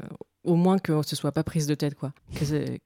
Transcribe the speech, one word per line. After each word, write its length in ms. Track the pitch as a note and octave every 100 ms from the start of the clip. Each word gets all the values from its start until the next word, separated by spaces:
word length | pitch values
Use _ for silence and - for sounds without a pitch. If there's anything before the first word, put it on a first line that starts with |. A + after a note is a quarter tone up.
| - - - _
au 100 | -
moins 240 | E3+ F3 F#3+
que 240 | - D3+
ce 120 | D3 C#3+
soit 160 | D3
pas 100 | C#3
prise 240 | D#3 E3 D3
de 80 |
tête, 200 | D3 D3
quoi. 180 | C#3+ C3+ - -
Que 100 | -
c'est, 360 | D3+ D3+ C3 B2